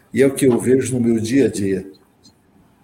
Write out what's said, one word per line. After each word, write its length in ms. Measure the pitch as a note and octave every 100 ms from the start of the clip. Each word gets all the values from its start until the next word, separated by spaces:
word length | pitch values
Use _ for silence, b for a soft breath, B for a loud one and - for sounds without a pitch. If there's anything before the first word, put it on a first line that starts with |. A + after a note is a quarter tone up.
| B
e 80 | A2+
é 60 | C3+
o 60 |
que 120 | C#3 C3+
eu 140 | A2+
vejo 340 | A#2 C3 A2+
no 60 | B2+
meu 200 | A#2 A2+
dia 260 | G#2+ C3+ A2+
a 40 |
dia. 420 | G2 G2 F#2+ F#2+ - _ _ _ _ _ _ _ _